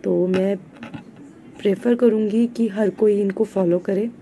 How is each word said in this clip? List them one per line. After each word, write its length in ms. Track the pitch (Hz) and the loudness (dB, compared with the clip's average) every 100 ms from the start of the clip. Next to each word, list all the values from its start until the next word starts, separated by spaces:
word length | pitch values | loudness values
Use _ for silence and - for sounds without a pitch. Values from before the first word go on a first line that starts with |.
तो 220 | 196 175 180 | 0 0 0
मैं 300 | 185 190 196 - - - - - - - - - - | 0 0 -2 -10 -18 -16 -16 -18 -20 -20 -20 -20 -4
prefer 340 | 208 185 240 | -2 0 0
करूँगी 520 | 240 233 220 214 220 233 | 2 2 2 0 0 0
कि 220 | - 226 | 0 -2
हर 220 | 196 208 | 0 -2
कोई 300 | 190 214 202 | 2 2 2
इनको 240 | 196 196 | 0 -2
फॉलो 340 | 214 196 180 175 | -2 0 0 0
करे 320 | 175 196 233 - | 0 -2 -4 -8